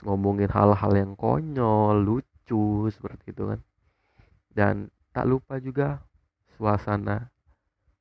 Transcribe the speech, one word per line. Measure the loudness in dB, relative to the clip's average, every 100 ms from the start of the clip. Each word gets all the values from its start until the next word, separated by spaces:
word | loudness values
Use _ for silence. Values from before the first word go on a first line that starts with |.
ngomongin | -4 0 2 2 0
hal-hal | 4 6 4 2 2
yang | 0 -4
konyol, | -2 0 -2 -2 2 2 4 2
lucu | 2 -2 -6 _ _ -2 0 -2 -4
seperti | -6 -14 -14 -18
itu | -10 -8 -8
kan. | -12 _ _ _ _ _ _ _ _
Dan | 0 0 0 -8 _ _ -4
tak | 0
lupa | -2 -4 -12
juga | -6 -4 -4 -6 -14 _ _ _ _ -4
suasana | 0 0 -2 -4 -4 -6 -8 _ _ _ _ _ _ _